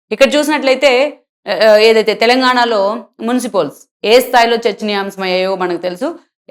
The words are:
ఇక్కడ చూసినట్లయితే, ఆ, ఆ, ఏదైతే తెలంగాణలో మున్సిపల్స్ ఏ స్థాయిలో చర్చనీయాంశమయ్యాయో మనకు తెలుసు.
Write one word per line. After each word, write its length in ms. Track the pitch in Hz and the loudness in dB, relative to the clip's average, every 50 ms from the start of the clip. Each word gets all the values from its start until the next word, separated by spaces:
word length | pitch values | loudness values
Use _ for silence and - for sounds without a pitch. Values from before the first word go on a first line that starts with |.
| _ - | _ -10
ఇక్కడ 220 | 214 - 269 233 262 | 0 0 0 2 2
చూసినట్లయితే, 840 | 294 294 294 302 277 262 262 262 262 277 269 247 254 285 285 - _ _ _ _ _ - 202 | 0 -2 -2 -2 -2 0 -2 -2 0 2 2 2 2 0 -2 -6 _ _ _ _ _ -10 -8
ఆ, 20 | |
ఆ, 260 | 196 170 220 220 214 | -2 2 4 4 6
ఏదైతే 380 | 214 220 226 226 220 208 220 196 | 6 6 4 4 4 2 0 0
తెలంగాణలో 880 | 202 226 233 247 262 262 254 254 247 240 233 226 202 196 202 226 240 226 _ _ - | 0 0 2 2 2 2 0 2 0 0 0 0 0 -2 -2 -4 -6 -12 _ _ -10
మున్సిపల్స్ 680 | 220 226 247 247 240 226 208 185 151 139 - _ _ _ _ - - | -6 -4 -4 -4 -4 -2 -2 -2 -4 -4 -6 _ _ _ _ -6 0
ఏ 160 | 202 226 262 | 2 4 4
స్థాయిలో 360 | 240 - 254 240 233 233 233 | 2 4 2 2 2 2 0
చర్చనీయాంశమయ్యాయో 1000 | 226 233 220 202 - 214 208 202 196 196 196 190 190 190 185 180 185 185 190 196 | 0 -2 -4 -4 -4 -6 -4 -4 -4 -6 -6 -8 -8 -4 -2 -2 -2 -2 -2 -2
మనకు 220 | 180 180 175 175 165 | -2 -2 -4 -4 -4
తెలుసు. 400 | 180 180 180 180 254 330 330 - _ _ _ _ _ - | -6 -8 -6 -6 -8 -8 -8 -10 _ _ _ _ _ -2